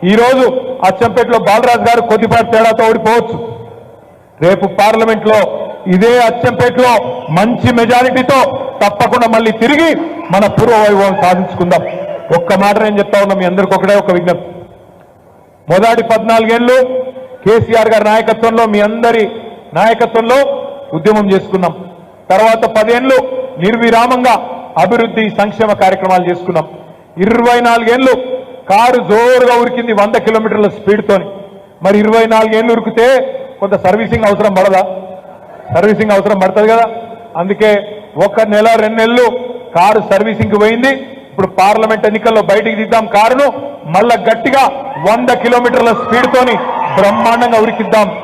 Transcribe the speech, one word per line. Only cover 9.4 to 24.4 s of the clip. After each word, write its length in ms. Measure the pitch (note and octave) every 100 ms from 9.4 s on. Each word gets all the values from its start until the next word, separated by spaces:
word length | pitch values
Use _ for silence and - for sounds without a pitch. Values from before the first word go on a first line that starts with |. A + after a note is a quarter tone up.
| A3+
తిరిగి 440 | - A3+ D4 E4 D4 - - -
మన 160 | F#3 G3+
పూర్వ 260 | - A#3
వైభవం 440 | A3+ G#3 G3+ G3 F#3+
సాధించుకుందాం. 600 | F#3 F3+ F#3 - F3 E3+ - - - - - E3+
ఒక్క 180 | F3
మాట 240 | F#3+ G3+ G#3
నేను 160 | G#3+ G#3
చెప్తా 240 | G3+ G3+
ఉన్నా 140 | G3 F#3+
మీ 80 |
అందరికీ, 300 | F3+ F#3 F#3
ఒకటే 220 | F#3 F#3+ G3+
ఒక 160 | -
విజ్ఞప్తి. 380 | F3 E3+ E3+ - - - - - - - _ _ - _ _ -
మొదటి 340 | F3 A3+ A#3
పద్నాలుగేళ్ళు 720 | - A3 G3+ A3+ A3 A#3 A#3+ B3+ B3+ - - - - -
కేసీఆర్ 440 | F#3+ A3+ G#3 A3+ A3
గారి 160 | G#3+
నాయకత్వంలో, 640 | G#3 A3 A3+ A3 A3+ A3+ A3+
మీ 140 | G#3
అందరి 500 | G#3 A3+ A#3 A#3 G3 - - - -
నాయకత్వంలో 640 | D#3 G#3+ A3+ - A3+ A3+ C4 C4+ - - - -
ఉద్యమం 380 | D#3+ D#3+ G#3+ G3+
చేసుకున్నాం. 420 | F#3+ - F#3+ F3 E3 - - - - -
తర్వాత 340 | F#3+ A3+ A3+ A3+ A3
పదేళ్ళు 400 | G#3+ A#3+ C4 C4 B3 - - -
నిర్విరామంగా 760 | F3 A3+ A#3 A3+ A#3+ B3+ B3 A3+